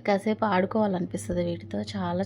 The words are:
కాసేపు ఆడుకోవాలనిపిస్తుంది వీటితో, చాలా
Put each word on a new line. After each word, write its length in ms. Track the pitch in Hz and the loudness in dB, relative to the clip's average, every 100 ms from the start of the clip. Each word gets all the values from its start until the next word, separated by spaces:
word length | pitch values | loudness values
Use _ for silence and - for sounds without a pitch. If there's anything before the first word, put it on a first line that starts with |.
| - | 0
కాసేపు 380 | 196 214 214 220 | 2 2 0 2
ఆడుకోవాలనిపిస్తుంది 1000 | 185 185 226 208 180 175 180 - 175 175 | 2 2 2 2 2 -2 -4 -2 0 0
వీటితో, 360 | 170 - 202 | -2 -6 -6
చాలా 420 | 208 202 175 175 | -4 -4 -2 -2